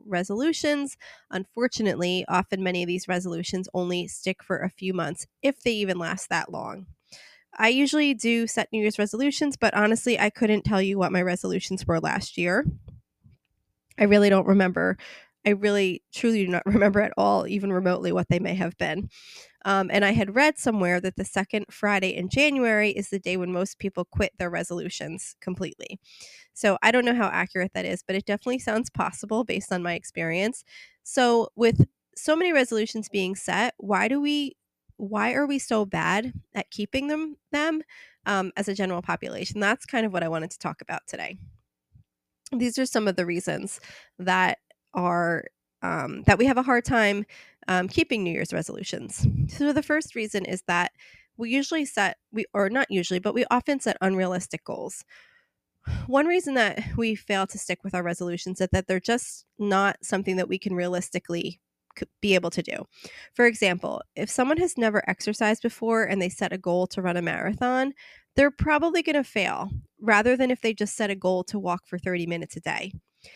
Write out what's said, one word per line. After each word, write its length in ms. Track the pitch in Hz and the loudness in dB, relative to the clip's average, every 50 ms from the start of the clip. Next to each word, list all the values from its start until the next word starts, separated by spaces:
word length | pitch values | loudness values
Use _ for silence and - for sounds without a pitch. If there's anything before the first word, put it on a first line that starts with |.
| - | -10
resolutions, 920 | 208 190 175 185 - 202 220 277 330 311 - - 294 294 285 285 269 - _ - - - - _ - | -4 -4 -4 -2 -2 -2 0 0 0 0 0 0 0 0 0 -2 -6 -10 _ -20 -20 -20 -20 _ -10
unfortunately, 920 | - - 196 _ - 233 247 247 - - 220 196 135 135 180 180 180 185 - | -8 -8 -8 _ -4 -2 -2 -2 -2 0 0 0 0 0 0 0 0 -2 -2
often 340 | - 180 180 185 - 202 190 | 0 0 0 0 0 -4 -2
many 220 | 190 185 180 180 175 | -2 -2 -2 -2 -2
of 40 | |
these 200 | 175 180 185 - | -2 -4 -4 -4
resolutions 600 | - 180 180 185 180 170 165 175 - - 190 190 - - | -4 -4 -4 -4 -4 -6 -6 -6 -6 -6 -6 -6 -4 -4
only 340 | 185 180 180 180 180 175 | -4 -2 -2 -2 -4 -4
stick 360 | - - - - 196 185 _ - | -8 -10 -8 -6 -6 -6 _ -6
for 160 | - 185 - | -6 -4 -4
a 100 | - 185 | -4 -6
few 240 | - - 185 185 185 | -6 -6 -6 -4 -2
months, 320 | 175 160 147 170 - - _ _ - | -2 -2 -4 -6 -8 -12 _ _ -2
if 200 | - 277 269 - | -2 -2 -2 0
they 100 | - 240 | -2 -2
even 260 | 226 208 202 190 180 | 0 0 0 -2 -2
last 320 | 175 170 165 180 185 - - | -4 -4 -4 -6 -6 -4 -4
that 220 | 180 160 - - | -2 -2 -2 -4
long. 340 | - - - - - 196 185 - - _ _ _ - - - - - _ _ _ - | -8 -8 -8 -8 -10 -12 -16 -18 -20 _ _ _ -20 -20 -20 -20 -20 _ _ _ -4
I 120 | - 220 226 | 0 2 4
usually 440 | 247 269 285 269 294 302 294 285 269 | 4 4 4 4 4 4 4 4 2
do 340 | 214 - 233 233 233 233 | 2 2 2 2 2 2
set 220 | 214 - 233 - - | 0 0 -2 -2 0
New 100 | 220 220 | 0 0
Year's 180 | 208 214 - - | 2 2 2 2
resolutions, 580 | 208 208 - 226 269 285 269 - 302 285 - | -2 0 0 0 0 2 2 2 0 0 0
but 160 | - 233 208 - | 2 2 2 4
honestly, 460 | 202 208 214 226 226 - 247 226 - | 4 4 4 4 2 2 2 2 2
I 100 | 208 214 | 2 0
couldn't 340 | - - 247 214 214 202 - | 2 2 2 4 4 2 2
tell 180 | - 214 190 | 2 2 2
you 160 | 190 190 202 | 2 2 2
what 140 | 196 180 - | 2 2 2
my 100 | 196 185 | 2 2
resolutions 640 | 180 180 180 - - 185 175 190 - - 190 - - | 2 2 -2 -2 -2 -2 -2 -2 -2 -4 -6 -4 0
were 140 | - 170 165 | 0 0 0
last 380 | 160 160 - 190 - - - | 2 0 -2 -2 -4 -6 -4
year. 280 | 175 175 175 180 233 302 - - - - - - - _ _ _ _ _ - _ _ _ _ _ _ _ _ _ _ _ _ - | -2 0 2 2 2 0 0 -4 -6 -14 -20 -20 -20 _ _ _ _ _ -20 _ _ _ _ _ _ _ _ _ _ _ _ -2
I 80 | - 214 | 2 4
really 240 | 202 208 208 202 202 | 6 8 8 8 8
don't 180 | 196 190 - | 6 6 6
remember. 500 | 190 196 202 185 180 180 170 170 185 185 - - - - - - _ _ _ - | 6 6 6 6 4 2 0 0 0 0 -2 -8 -20 -20 -20 -20 _ _ _ 0
I 40 | 208 | 0
really, 540 | 208 196 202 208 202 202 196 185 175 - _ _ - | 0 2 2 2 2 4 2 0 0 -4 _ _ -8
truly 320 | - - 233 226 208 190 | 0 2 2 4 4 2
do 60 | 180 | 2
not 140 | 180 170 - | 0 0 0
<laughs> 20 | |
remember 340 | 196 202 220 202 208 196 208 | 2 4 6 6 6 4 4
at 120 | 214 - - | 2 0 0
all, 300 | 196 202 202 202 190 - | 2 2 4 4 2 2
even 240 | - 202 202 196 196 | 0 -4 -2 -2 0
remotely, 400 | 185 180 190 180 180 - 180 175 | 0 2 2 2 0 0 0 0
what 180 | 175 180 170 - | 0 0 0 2
they 100 | 180 175 | 0 0
may 160 | 180 170 175 | 0 -2 -2
have 220 | 190 180 170 - | -2 -4 -4 -4
been. 320 | - - 151 156 185 202 - - - - - - - - - _ _ - | -6 -6 -4 -4 -6 -8 -10 -12 -18 -20 -20 -20 -20 -20 -20 _ _ -2
Um, 240 | 196 196 196 190 185 - | 0 2 2 2 2 2
and 100 | 202 202 | 2 4
I 80 | 196 | 4
had 240 | 226 226 202 196 202 | 4 2 2 2 2
read 220 | 254 294 302 302 | 4 4 4 2
somewhere 420 | - - 262 220 202 180 175 180 180 | 0 -2 0 0 2 2 2 2 0
that 140 | 190 185 - | 0 -4 -4
the 100 | - 190 | -4 -8
second 400 | - - 190 196 - - 214 202 - | -4 -4 -4 -4 -2 -4 -6 -6 -6
Friday 400 | - - - 208 202 190 190 185 | -8 -2 0 2 2 2 0 0
in 200 | - 175 180 190 | -2 -4 -4 -2
January 640 | - 262 294 302 277 269 247 226 214 208 208 208 | 2 2 4 4 4 2 2 2 4 4 2 2
is 180 | - - 202 - | 0 -2 -6 -4
the 100 | 196 190 | -6 -6
day 180 | - 180 185 | -4 -4 -4
when 140 | 185 180 180 | -2 -2 -2
most 280 | 180 175 190 - - - | -2 -2 -4 -4 -6 -6
people 260 | - 190 - 180 175 | -8 -6 -4 -4 -8
quit 280 | _ - - 208 - _ | _ -2 -2 -2 -2 _
their 120 | - 180 175 | -6 -6 -4
resolutions 840 | 170 170 170 - 175 175 156 180 - - - 156 160 190 - - - _ | -4 -4 -4 -4 -6 -6 -6 -6 -8 -8 -8 -8 -10 -10 -12 -14 -16 _
completely. 600 | - 185 185 - 190 156 - - - - 190 - _ - - - - - - - - _ - | -8 -8 -6 -6 -6 -8 -10 -12 -16 -14 -16 -16 _ -20 -20 -20 -20 -20 -20 -20 -20 _ -10
So 240 | - - 208 190 - | 0 2 2 2 4
I 100 | - 220 | 4 4
don't 140 | 233 254 247 | 4 4 4
know 100 | 233 240 | 2 2
how 120 | 240 208 | 2 2
accurate 440 | - - - 180 - - 185 180 190 - | 0 0 0 -2 -2 -2 -2 -2 -2 -4
that 120 | 190 180 | -4 -4
is, 180 | - 170 180 - | -4 -6 -6 -4
but 100 | - 190 | -4 -4
it 100 | 196 - | -4 -2
definitely 340 | - 202 208 - 247 254 254 | -2 -4 -4 -2 -4 -4 -4
sounds 300 | - 240 214 220 240 - | -2 -2 -2 -2 -2 -4
possible 540 | - - 185 - - - - 208 220 226 233 | -4 -4 -4 -4 -4 -8 -8 -4 -2 -2 -2
based 280 | - - 196 - - | -2 -4 -4 -4 -4
on 120 | 190 180 170 | -4 -4 -2
my 100 | 175 170 | -4 -4
experience. 720 | 175 - - - - 165 165 165 180 202 226 254 - - _ - - - - _ _ - | -6 -8 -10 -8 -6 -4 -2 0 0 0 -2 -2 -6 -14 _ -20 -20 -20 -20 _ _ -12
So 460 | - - 269 247 240 233 233 220 - - | -4 0 2 4 6 4 4 2 0 0
with 300 | - 233 226 - - - - _ _ _ _ - | 2 4 4 6 6 4 4 _ _ _ _ -16
so 200 | - - - 311 | -6 0 2 2
many 160 | 330 370 359 | 4 4 2
resolutions 580 | 320 277 247 - 233 214 220 - - 220 214 - | 4 2 2 2 0 -2 -2 -2 -4 -8 -8 -4
being 260 | - 202 185 185 196 | -2 -2 -2 -2 -4
set, 380 | - - - 180 190 233 254 - | -6 -4 -2 0 0 0 -2 -2
why 300 | - - 196 202 185 202 | -6 -4 0 0 2 2
do 120 | 226 269 285 | 2 0 0
we, 360 | 285 294 294 294 285 269 - _ _ _ _ _ _ _ - | 0 0 0 0 -2 -4 -6 _ _ _ _ _ _ _ -12
why 360 | - 202 196 214 208 214 240 - | -10 -8 -4 -2 0 0 2 2
are 140 | 269 294 | 0 0
we 120 | 277 285 262 | 0 0 -2
so 260 | - - 226 214 208 | -2 0 0 0 0
bad 480 | 196 - 165 165 170 185 208 233 254 - - - _ - | 0 -2 -2 0 2 0 0 -2 -4 -8 -12 -14 _ -8
at 160 | 208 - - | -8 -8 -8
keeping 380 | - - 208 - - 269 277 | -6 -8 -6 -2 -2 -2 -2
them, 300 | 285 302 311 320 311 294 _ _ - | -2 -2 -2 -4 -6 -10 _ _ -4
them, 300 | - 294 302 330 320 311 - _ - - - - _ _ - | -2 -2 0 0 -2 -2 -6 _ -20 -20 -20 -20 _ _ -4
um, 260 | - 202 190 190 190 - | -2 0 0 0 -2 -4
as 120 | - 202 | -4 -4
a 80 | 208 196 | -4 -2
general 260 | 202 196 185 180 175 | -2 -2 -2 -2 -4
population? 580 | - - 170 - - - - - 180 - - 208 | -2 -4 -4 -4 -4 -8 -8 -8 -8 -6 -4 0
That's 260 | 202 202 233 - - | 0 0 0 0 -4
kind 200 | - - 233 220 | -4 -2 0 0
of 80 | 214 185 | 0 0
what 100 | 175 170 | -2 -2
I 40 | 165 | -2
wanted 220 | 165 160 160 175 | -2 -4 -6 -6
to 80 | - - | -10 -8
talk 220 | - 165 156 - | -6 -8 -8 -8
about 260 | - - 165 - - | -10 -10 -10 -10 -10
today. 300 | - - - 80 - 185 190 - - - _ _ _ _ _ _ _ _ - _ _ _ _ _ _ _ _ _ - | -10 -12 -10 -10 -10 -12 -14 -18 -20 -20 _ _ _ _ _ _ _ _ -20 _ _ _ _ _ _ _ _ _ -6
These 260 | 269 233 247 240 - | -2 -2 -2 0 0
are 80 | 262 262 | -2 -2
some 220 | - - 233 214 | 0 0 0 0
of 80 | 202 180 | 0 0
the 100 | - 175 | 0 -2
reasons 540 | 175 175 180 - 180 156 - - 196 - - - - - - - _ _ - | -2 -2 -4 -2 -4 -6 -6 -6 -10 -12 -12 -16 -20 -20 -20 -20 _ _ -6
that 400 | 180 185 185 185 185 175 - - _ _ _ _ _ _ - | -2 0 2 4 2 2 0 -2 _ _ _ _ _ _ -4
are, 520 | 175 180 175 175 175 170 170 170 - - - _ _ _ _ _ - | -2 0 0 2 2 2 0 0 -2 -4 -10 _ _ _ _ _ -8
um, 420 | - 180 165 160 131 - - - - | -6 -4 -4 -4 -4 -6 -4 4 6
that 140 | - 202 | 6 6
we 80 | 190 247 | 6 6
have 120 | 277 262 | 4 4
a 60 | 247 254 | 2 2
hard 220 | 262 247 240 233 | 2 2 2 2
time, 400 | - - 226 214 202 202 202 208 _ - - - - _ _ - | 2 2 4 4 4 2 0 -4 _ -12 -20 -20 -20 _ _ -4
um, 200 | - 185 180 185 | 0 0 0 0
keeping 360 | 190 - 330 330 - 254 214 185 | 0 0 0 0 2 0 -2 -2
New 80 | 175 | -2
Year's 220 | 165 - 170 - 180 | -2 -4 -4 -2 -4
resolutions. 720 | 160 160 - - - 190 - - - - - - - - - - - - | -4 -4 -4 -8 -10 -8 -8 -8 -10 -10 -10 -6 2 2 2 2 2 -2
So 260 | - - - 285 294 277 | -2 -2 0 0 2 2
the 100 | 302 294 | 0 0
first 320 | - 302 311 311 - - | 0 -2 -2 -2 -4 -8
reason 300 | 240 214 214 - 202 185 | -8 -6 -4 -4 -4 -4
is 180 | - 185 185 - | -4 -8 -6 -2
that 240 | - 175 170 175 - _ _ - - - - _ _ _ | 0 0 2 0 0 _ _ -20 -20 -20 -20 _ _ _
we 120 | - 233 226 | -8 -4 0
usually 360 | 247 277 277 - 339 320 285 | 0 0 0 0 -2 -2 -2
set, 320 | - - 214 202 185 - _ _ _ | -2 0 0 0 0 -2 _ _ _
we, 140 | 220 220 - - - | -6 -6 -6 -2 0
or 160 | 202 202 196 | 0 0 2
not 220 | 233 269 262 - | 2 0 0 0
usually, 280 | 196 185 170 - 185 180 | 0 -2 0 0 -2 -2
but 140 | 185 208 - | -2 -2 0
we 120 | 247 247 - | 0 0 2
often 300 | 240 247 - - 285 269 | 2 0 2 0 -2 0
set 180 | - 220 - - | 0 -2 -2 0
unrealistic 640 | 185 190 190 185 185 180 180 185 190 - - - - | 0 0 0 0 0 -2 -2 -4 -6 -6 -10 -12 -8
goals. 400 | - - - - - - - - _ - - - _ _ _ _ _ _ _ _ _ _ _ - - - - - | -8 -10 -8 -8 -10 -12 -14 -18 _ -20 -20 -20 _ _ _ _ _ _ _ _ _ _ _ -8 -6 -6 -4 -2
One 200 | - 254 277 302 | 2 2 4 4
reason 260 | 339 349 370 - 285 269 | 4 2 2 2 2 2
that 260 | 254 220 196 - - 214 - - | 2 2 2 0 -4 -6 -4 -2
we 200 | 233 233 220 214 | 0 0 0 -2
fail 300 | - - - 202 196 190 | -4 -2 -2 0 0 0
to 100 | - - | -2 -4
stick 260 | 196 - - 180 - - | -10 -6 -6 -6 -6 -6
with 100 | 196 - | -4 -4
our 100 | 180 175 | -2 -2
resolutions 580 | 170 170 - 180 175 175 175 - 185 185 - | -2 -2 -4 -4 -4 -4 -4 -6 -6 -2 -2
is 80 | 185 180 | 0 2
that 160 | - 190 185 | 2 0 0
they're 120 | - 185 180 | 0 -2 0
just 460 | - - 233 247 - - - - - _ _ - | 2 0 0 0 -2 -6 -14 -16 -20 _ _ -4
not 380 | 208 202 196 196 196 196 - - | 0 2 2 4 4 2 0 -2
something 360 | - - 214 190 196 196 185 | -6 -4 -2 -2 0 0 0
that 100 | 185 180 | 0 0
we 100 | - 185 | -2 -2
can 180 | 190 - 202 185 | -4 -4 -4 -2
realistically 840 | 175 175 175 180 180 - - - 180 - - 170 170 - 170 175 _ _ _ _ _ _ _ - | -2 -2 -2 -2 -4 -6 -4 -6 -8 -6 -4 -4 -4 -4 -6 -10 _ _ _ _ _ _ _ -12
c-, 80 | - - - _ - | -12 -12 -12 _ -4
be 140 | - 208 190 | 2 4 4
able 140 | 180 175 170 | 4 2 0
to 100 | - 185 | -4 -4
do. 240 | - - - - 202 _ _ - - - - - - - - | -6 -6 -8 -10 -10 _ _ -20 -20 -20 -20 -20 -20 -10 2
For 120 | - 240 | 4 4
example, 560 | 233 220 - 214 185 180 180 - 71 - - - _ - | 4 4 4 2 2 0 0 -4 -6 -6 -6 -8 _ -8
if 140 | - 196 - | -6 -6 -4
someone 280 | - - 254 269 311 | 0 0 2 2 4
has 200 | 330 359 330 - | 2 2 0 0
never 300 | 247 226 220 208 214 - - | 2 0 2 2 2 0 0
exercised 520 | 180 - - 214 214 - 226 208 220 - | -4 -2 -2 -4 -2 0 2 2 2 2
before 420 | - 233 - - 226 226 226 226 214 | 0 -4 -4 -2 -2 0 2 2 2
and 180 | - 190 196 | 0 0 0
they 80 | 180 185 | 0 -2
set 240 | - - 202 180 180 | -2 -4 -4 -4 -4
a 40 | |
goal 300 | 185 - 180 175 180 185 | -4 -2 0 2 2 0
to 140 | - - 196 | 0 -2 -2
run 160 | 185 180 175 | -2 0 0
a 40 | 175 | 0
marathon, 720 | 170 170 160 - - 185 214 - 247 247 254 254 262 277 269 - - - - - _ _ - | 0 -2 -2 -2 -2 -4 -2 -2 0 0 2 2 0 -2 -4 -8 -18 -20 -20 -20 _ _ 4
they're 160 | - 277 285 | 4 4 4
probably 520 | - - - 311 302 294 320 339 330 349 311 | 4 0 2 2 2 4 2 2 2 0 0
gonna 200 | 330 302 294 254 | 2 0 0 0
fail, 460 | - - 214 180 - - - 180 196 - - - _ _ - | 0 -2 0 0 0 -2 -4 -6 -6 -8 -10 -12 _ _ -4
rather 360 | 214 220 214 208 214 247 254 | 2 4 4 4 6 4 4
than 160 | 247 262 254 | 4 2 0
if 100 | 254 - | 0 0
they 120 | - 226 214 | 0 -2 0
just 220 | - 208 202 - | 0 -2 -4 -2
set 140 | - 220 202 | -2 -2 -2
a 60 | 196 | -2
goal 280 | 190 - 185 185 180 180 | 0 0 0 0 0 -2
to 140 | - - 202 | -4 -6 -4
walk 280 | 190 180 175 180 _ | -2 -2 -4 -4 _
for 100 | - 180 | -10 -10
thirty 280 | 180 - 185 180 175 170 | -6 -4 -4 -2 -2 -2
minutes 300 | 170 170 170 156 - - | -4 -4 -6 -8 -10 -12
a 60 | 170 | -10
day. 320 | - 156 156 - - 190 - 160 _ _ _ _ _ - - | -8 -6 -6 -6 -6 -8 -12 -16 _ _ _ _ _ -20 -20